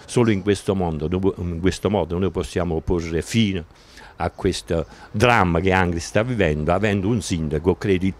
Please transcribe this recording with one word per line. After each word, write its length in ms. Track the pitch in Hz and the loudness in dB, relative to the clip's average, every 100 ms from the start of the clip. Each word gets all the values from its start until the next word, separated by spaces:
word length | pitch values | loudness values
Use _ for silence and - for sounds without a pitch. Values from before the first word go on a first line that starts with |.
| - | -2
Solo 240 | 127 117 | 2 4
in 120 | 98 | 4
questo 320 | 92 98 - | 2 0 0
mondo, 340 | 95 87 78 78 92 98 - | 0 -2 -2 -2 0 0 -2
in 220 | 90 85 | -6 -2
questo 280 | 92 - 95 | -2 0 -2
modo 280 | 101 82 87 | 0 -2 -2
noi 140 | 95 | -2
possiamo 480 | 92 82 95 87 80 | -4 -4 -4 -2 -4
porre 420 | - 87 82 82 | -2 -2 -2 -4
fine 420 | - 117 107 92 82 - - - - - | 0 0 0 -2 -10 -20 -20 -20 -20 -6
a 140 | 87 | -6
questo 560 | - 95 - - 82 - - - | -2 -2 -2 -4 -4 -4 -12 -10
dramma 480 | 107 123 117 90 85 | 0 4 4 4 2
che 100 | 92 | 2
Angri 300 | 92 90 82 | 2 2 -2
sta 240 | - 104 | -2 -2
vivendo, 480 | 123 120 87 76 76 | 0 0 0 2 0
avendo 340 | 98 107 101 92 | 0 0 0 0
un 160 | 120 | -2
sindaco, 540 | - 87 78 76 87 85 | -2 -4 -2 0 0 0
credo, 300 | 107 92 | 0 0
il 80 | 95 | 0